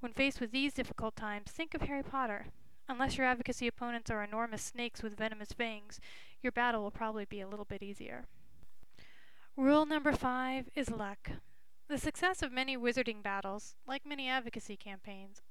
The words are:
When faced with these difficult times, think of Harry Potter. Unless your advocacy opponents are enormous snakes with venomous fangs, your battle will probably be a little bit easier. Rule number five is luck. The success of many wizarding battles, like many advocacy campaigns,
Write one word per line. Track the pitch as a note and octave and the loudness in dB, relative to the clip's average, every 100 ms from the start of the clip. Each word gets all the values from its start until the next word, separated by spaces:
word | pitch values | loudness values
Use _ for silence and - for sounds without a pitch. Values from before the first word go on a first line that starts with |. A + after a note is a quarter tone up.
When | B3 | -2
faced | - C#4 - | 4 4 4
with | A3+ | 0
these | B3+ C#4+ | 2 2
difficult | - A#3+ - A3 | 2 -2 0 -2
times, | - G#3+ G#3 G3+ | 0 -2 -2 -4
think | - D#4+ | -4 -2
of | D4+ | 0
Harry | - C#4 | 0 0
Potter. | C4+ C4+ B3 G3+ - - - - - | 0 2 2 0 -4 -8 -10 -8 -4
Unless | B3 C4+ - | 2 2 6
your | B3+ | 6
advocacy | A#3+ A#3+ B3 A#3+ | 6 2 0 0
opponents | - A#3+ A#3 A3+ | 0 -2 -2 0
are | A3 | 0
enormous | G#3 G#3+ A3+ G#3 | 0 0 0 -2
snakes | - B3 A#3 - | -4 -2 -2 -2
with | A3 G#3 | -4 0
venomous | A3 G#3+ G#3 | -2 -2 -4
fangs, | - A#3 G#3+ G3+ - - - - - | -2 -2 -2 -8 -10 -10 -10 -10 -4
your | B3 | 0
battle | A#3+ A#3+ A3+ | 4 4 4
will | G#3 | 0
probably | - A3 G#3+ G3+ | -2 -2 -2 -4
be | G#3 | -6
a | F#3+ | -6
little | G#3 G#3 | -6 -4
bit | G3 | -6
easier. | G3+ G3 - B2 A#3+ - - - - - - - - - - - - - | -6 -6 -8 -8 -8 -10 -10 -8 -6 -6 -6 -10 -10 -10 -12 -12 -6 6
Rule | C4+ D4 | 8 10
number | D#4 D4+ D4 | 8 4 4
five | C#4+ B3+ B3+ B3+ C4+ B3+ | 4 4 2 2 0 -2
is | - B3+ | -2 0
luck. | A3 G3+ G#3 - - - - - - - | 0 -2 -4 -4 -6 -6 -10 -10 -10 -4
The | C#4+ | 0
success | D4+ - F4+ F#4 | 0 2 2 2
of | C#4+ | 0
many | B3+ C4+ C4 | 0 0 2
wizarding | A#3+ B3 A#3+ G#3+ | 2 4 2 0
battles, | G#3 G3 G3 G#3 - - - | 0 0 -2 -4 -6 -8 -4
like | C4+ D4 | -4 -2
many | C#4+ C4 | -2 2
advocacy | C4 A#3 A3+ - G3+ | 2 0 -4 -6 -8
campaigns, | G#3 F#3+ - G3 G3 G3+ - | -8 -8 -8 -8 -10 -10 0